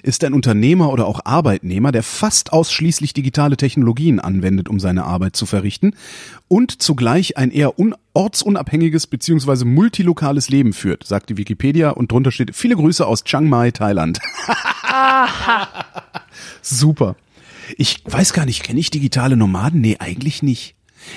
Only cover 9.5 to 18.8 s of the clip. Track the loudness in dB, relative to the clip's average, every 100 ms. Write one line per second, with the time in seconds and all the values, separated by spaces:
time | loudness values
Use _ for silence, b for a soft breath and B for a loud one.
9.5 | 0 4 4 4 2 0 0 0 -2 0
10.5 | 2 2 0 -4 -4 -4 -6 -4 -8 -6
11.5 | -2 0 2 2 0 0 2 2 0 -4
12.5 | -2 0 2 2 2 0 -2 -2 0 2
13.5 | 4 2 0 0 0 0 -4 -8 -10 -6
14.5 | -4 -4 -6 -2 0 2 2 0 -2 -2
15.5 | -2 -4 -12 -14 -16 -16 -18 -18 B B
16.5 | B -6 0 2 2 -2 -4 _ B B
17.5 | B B B -4 -4 -4 0 0 0 -2
18.5 | -4 -4 -2